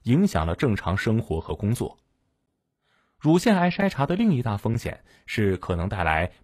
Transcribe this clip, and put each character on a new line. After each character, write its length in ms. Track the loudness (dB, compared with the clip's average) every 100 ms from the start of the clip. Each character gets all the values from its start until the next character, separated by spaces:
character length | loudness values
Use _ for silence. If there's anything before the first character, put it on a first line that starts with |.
影 240 | 0 2 4
响 200 | 2 -2
了 80 |
正 220 | 0 0 0
常 180 | -2
生 240 | -2 0 -2
活 220 | -2 -6
和 140 | -6
工 200 | -4 -2
作。 220 | -2 -6 -10 _ _ _ _ _ _ _ _ _ _ _ _
乳 200 | 4 4
腺 180 | 4 4
癌 140 | 2
筛 180 | 0 -2
查 160 | 0
的 100 | -2
另 200 | 0 2
一 80 | 0
大 160 | 0 -2
风 180 | -2 -4
险 260 | -6 -10 _ _
是 320 | -10 -2 0 0
可 180 | -2
能 140 | -4 -4
带 160 | -2
来 260 | 0 0 -2 -6